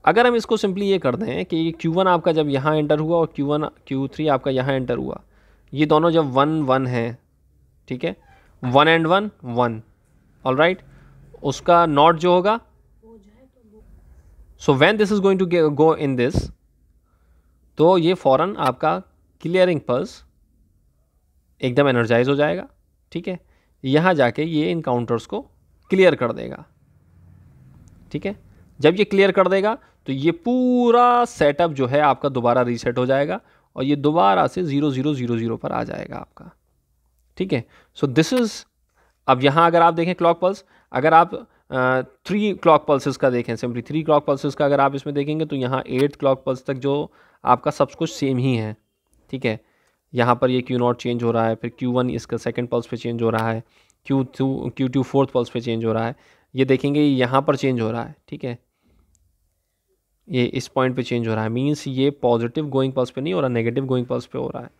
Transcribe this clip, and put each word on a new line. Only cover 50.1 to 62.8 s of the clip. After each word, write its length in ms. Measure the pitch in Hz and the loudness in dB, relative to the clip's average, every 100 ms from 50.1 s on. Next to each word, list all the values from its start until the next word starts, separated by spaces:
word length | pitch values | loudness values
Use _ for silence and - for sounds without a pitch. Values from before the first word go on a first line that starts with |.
यहाँ 220 | 127 120 123 | 0 2 2
पर 140 | 131 | 2
ये 120 | 127 | 0
क्यू 160 | 123 123 | -2 -2
नॉट 200 | 120 120 | 0 -2
चेंज 260 | 123 120 | -4 -2
हो 80 | 117 | -2
रहा 160 | 113 113 | 0 -2
है, 80 | 113 | -2
फिर 160 | 120 - | -8 -6
क्यू 120 | 127 | -4
वन 180 | 123 123 | -2 -2
इसका 280 | 117 - 117 | -6 -8 -6
सेकंड 300 | 123 113 120 | -6 -6 -4
पल्स 180 | 120 117 | -4 -6
पे 100 | 117 | -10
चेंज 240 | 120 117 | -8 -2
हो 80 | 113 | -2
रहा 220 | 113 113 | 0 -4
है, 120 | 113 - _ _ _ - | -6 -10 _ _ _ -4
क्यू 180 | 135 127 - | -4 -4 -4
टू, 340 | 135 131 127 - | -4 -4 -8 -6
क्यू 100 | 131 | -4
टू 160 | 135 | -2
फोर्थ 260 | 123 139 135 | -2 0 0
पल्स 180 | 127 120 | -2 -4
पे 120 | 123 | -6
चेंज 240 | 120 113 113 | -6 -4 -2
हो 80 | |
रहा 140 | 110 117 | -2 -4
है, 80 | 135 _ _ _ | -8 _ _ _
ये 120 | 127 131 | -2 0
देखेंगे 360 | 131 143 147 | 2 2 2
यहाँ 400 | 147 131 123 135 | 2 2 2 2
पर 140 | 147 - | 2 0
चेंज 240 | 135 123 | 0 -2
हो 100 | 110 | -4
रहा 120 | 117 | -6
है, 120 | 120 151 _ | -10 -16 _
ठीक 160 | 147 | -12
है, 140 | 135 120 _ _ _ _ _ _ _ _ _ _ _ _ _ _ _ _ - | -10 -12 _ _ _ _ _ _ _ _ _ _ _ _ _ _ _ _ -6
ये 160 | 131 120 | -2 -2
इस 220 | 131 - | -4 -6
पॉइंट 280 | - 127 127 | -2 -2 -2
पे 80 | |
चेंज 240 | 123 120 113 | -4 -4 -2
हो 60 | 110 | -4
रहा 80 | |
है, 60 | 110 | -4
मीन्स 380 | 117 139 147 139 | -4 -4 -4 -6
ये 220 | 131 139 143 | -2 -2 0
पॉजिटिव 460 | 123 117 117 135 147 | 0 0 0 -6 -4
गोइंग 240 | 135 | -2